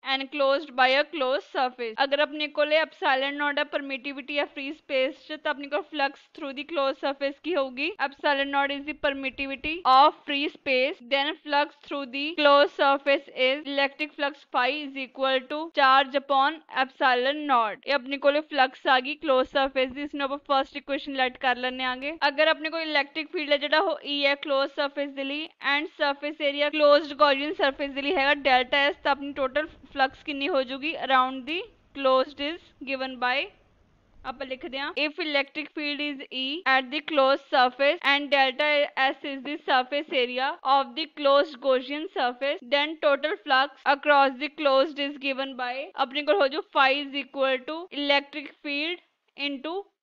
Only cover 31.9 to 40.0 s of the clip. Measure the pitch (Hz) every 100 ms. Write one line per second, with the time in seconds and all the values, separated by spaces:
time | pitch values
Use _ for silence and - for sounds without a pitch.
31.9 | - 269 262 277 285 285 339 - _ 262
32.9 | 269 262 262 247 262 370 _ _ _ _
33.9 | _ _ _ 262 254 269 254 - 262 285
34.9 | 349 302 302 330 285 277 - 285 - 294
35.9 | 285 294 277 285 254 262 302 311 262 262
36.9 | 294 302 311 269 277 - 294 254 247 277
37.9 | 339 262 285 285 277 269 254 302 294 285
38.9 | - 262 277 302 277 262 302 - 269 254
39.9 | 285